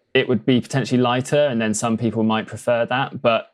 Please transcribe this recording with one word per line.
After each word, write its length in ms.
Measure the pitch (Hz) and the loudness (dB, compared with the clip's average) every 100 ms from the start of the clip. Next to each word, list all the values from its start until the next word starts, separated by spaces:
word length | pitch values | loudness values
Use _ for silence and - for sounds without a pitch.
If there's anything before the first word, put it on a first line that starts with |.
| _ | _
it 140 | 131 127 | -2 0
would 180 | 120 - | 0 2
be 140 | 123 | 0
potentially 420 | - 139 104 127 | 0 -4 0 2
lighter, 440 | 123 127 127 147 147 | 2 0 0 2 2
and 160 | 117 | 0
then 120 | 110 | -2
some 220 | 104 117 110 | -2 -2 -2
people 280 | 117 113 | -2 0
might 220 | 110 110 107 | 0 0 -4
prefer 400 | 107 - 117 117 | -6 -2 0 0
that. 340 | 127 135 - | -2 -4 -2
But, 320 | 120 113 - | 0 0 -2